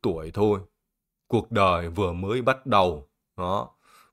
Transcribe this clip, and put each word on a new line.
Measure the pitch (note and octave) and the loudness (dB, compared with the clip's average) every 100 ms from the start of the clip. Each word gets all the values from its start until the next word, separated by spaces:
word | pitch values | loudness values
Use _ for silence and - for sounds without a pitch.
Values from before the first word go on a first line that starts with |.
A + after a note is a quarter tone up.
tuổi | A2+ D#2+ D#2+ | -4 -4 -6
thôi, | G2+ G#2 G2+ F#2+ _ _ _ _ _ - | 0 2 2 -4 _ _ _ _ _ -2
cuộc | A2+ - | -2 0
đời | A2+ G2 F2 E2+ | 2 4 2 -2
vừa | E2+ F#2 | -2 -2
mới | E2+ F#2+ A#2+ | -2 -4 -2
bắt | A#2+ C3 C3+ | 0 -2 2
đầu, | G#2 F#2 D#2 - _ _ - | 2 2 0 -12 _ _ -8
đó. | F2+ G2+ A#2 _ _ - _ | -4 -4 -6 _ _ -20 _